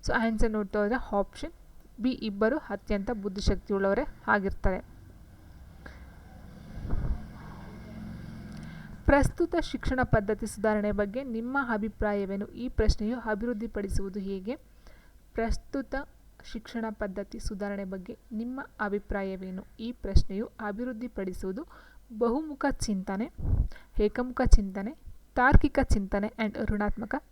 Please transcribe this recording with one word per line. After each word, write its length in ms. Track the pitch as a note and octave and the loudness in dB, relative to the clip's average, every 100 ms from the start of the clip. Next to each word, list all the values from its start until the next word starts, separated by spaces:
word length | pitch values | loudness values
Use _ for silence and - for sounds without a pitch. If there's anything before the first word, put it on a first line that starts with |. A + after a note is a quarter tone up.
So, 100 | - | 0
ಆನ್ಸರ್ 380 | A#3 A3+ A3 A#3 | 0 0 2 2
ನೋಡ್ತಾ 280 | G#3+ G3+ G#3 | 2 -2 0
ಹೋದ್ರೆ 360 | G#3 B3 - G3+ | 0 0 -2 -2
ಆಪ್ಷನ್ 360 | G3 - D4+ - - - - - | -2 -6 -12 -14 -20 -20 -20 -4
ಬಿ 80 | A#3 | -2
ಇಬ್ಬರು 480 | B3+ A3 G3 A3 D4+ | -2 -6 0 2 0
ಅತ್ಯಂತ 540 | - G3+ - G#3 G3 | -4 -10 -2 -2 -2
ಬುದ್ಧಿಶಕ್ತಿಯುಳ್ಳವರೇ 960 | A#3+ G3+ F#3+ G3 G3 - G3 G3 G3+ D4+ - - | -4 -4 0 0 0 0 0 2 2 0 -6 2
ಆಗಿರ್ತಾರೆ. 720 | G#3+ G3 - G#3 F#3 - - - - - - - - - - - - - - - - - - - - - - - - - - - - - - - - - - - - - - - - - - - | 2 2 0 0 0 -6 -18 -20 -20 -20 -20 -20 -20 -20 -18 -18 -18 -20 -20 -20 -20 -20 -18 -16 -12 -2 0 2 -2 -4 -14 -16 -14 -16 -16 -14 -12 -12 -12 -12 -12 -14 -14 -14 -14 -14 -2 6
ಪ್ರಸ್ತುತ 500 | C#4 C4+ - E4+ F4 | 8 6 2 0 2
ಶಿಕ್ಷಣ 380 | - C4+ - C4 | -2 -2 0 2
ಪದ್ಧತಿ 440 | A#3+ A3+ G3+ G#3 A3 | 4 4 4 -2 -2
ಸುಧಾರಣೆ 440 | - G#3+ G#3+ G#3 | -2 0 2 0
ಬಗ್ಗೆ 320 | G3+ G#3 A3 | 0 -2 -2
ನಿಮ್ಮ 340 | C#4 A3+ A#3+ C4+ B3+ | -6 -6 -2 -2 0
ಅಭಿಪ್ರಾಯವೇನು? 720 | A3 A3 - G#3 G3+ G3 G3 G3+ | -2 -2 -2 0 0 -2 -4 -6
ಈ 240 | - B3 | -8 -8
ಪ್ರಶ್ನೆಯು 500 | - A3 - G#3+ B3 | 2 4 4 2 -2
ಅಭಿವೃದ್ಧಿಪಡಿಸುವುದು 1000 | A3+ G#3+ A#3+ A3 A3 G#3 G3 - G3 G3 | -2 -2 -2 -2 -4 -4 -2 -2 -2 -4
ಹೇಗೆ? 360 | G3 G3 F#3+ C#4+ - - - - - - - | -6 -6 -6 -10 -12 -20 -20 -20 -20 -20 -10
ಪ್ರಸ್ತುತ 640 | - - - - C#4 C4 A3 - - - - | -4 0 -2 -2 -6 -4 -6 -8 -16 -20 -20
ಶಿಕ್ಷಣ 420 | - A3+ - A#3 A3 | -12 -12 -8 -6 -6
ಪದ್ಧತಿ 480 | G#3+ G#3 G3 G3+ A3+ | -4 -6 -6 -8 -6
ಸುಧಾರಣೆ 460 | - G3+ G3+ G3+ G3 | -6 -4 -4 -4 -6
ಬಗ್ಗೆ 320 | G3 F3+ A#3+ - | -8 -10 -14 -10
ನಿಮ್ಮ 300 | G#3+ A#3 C4 - - | -8 -6 -8 -12 -6
ಅಭಿಪ್ರಾಯವೇನು? 840 | G#3 G3+ - G3+ F#3+ F#3+ F#3 F#3 - - | -4 -2 -4 -4 -4 -6 -8 -10 -12 -12
ಈ 120 | A3+ | -10
ಪ್ರಶ್ನೆಯು 540 | B3 F#3+ F#3+ - F#3+ A3+ | -8 4 6 6 0 -6
ಅಭಿವೃದ್ಧಿಪಡಿಸುವುದು 1200 | - G#3+ G3+ B3 A3 A#3+ - F#3+ F#3 F#3+ F#3+ E4+ - - - - A3 | -6 -6 -4 -6 -6 -8 -4 -6 -4 -6 -6 -8 -16 -20 -20 -16 0
ಬಹುಮುಖ 480 | A#3 B3 D#4+ C#4 C#4 | 2 2 -2 -2 0
ಚಿಂತನೆ, 600 | C4 - G3 F#3+ G3 C4+ - - - - - - - | 0 -2 -2 -2 -4 -4 -4 0 4 2 0 -6 2
ಏಕಮುಖ 400 | G#3 - B3+ B3 B3 | 2 2 -4 2 10
ಚಿಂತನೆ, 520 | - G3 F#3+ G3+ D#4 - - - - | 10 8 -4 -8 -10 -16 -18 -6 4
ತಾರ್ಕಿಕ 440 | B3+ D4 C#4+ - | 10 10 8 2
ಚಿಂತನೆ 500 | C4 A3+ G3 G3+ G#3 - G#3+ | 4 2 2 -2 -2 -2 -4
and 200 | - A3 | -2 -4
ಋಣಾತ್ಮಕ 500 | G#3 G#3 G3+ G#3 C#4 - | 0 0 0 -4 -6 -6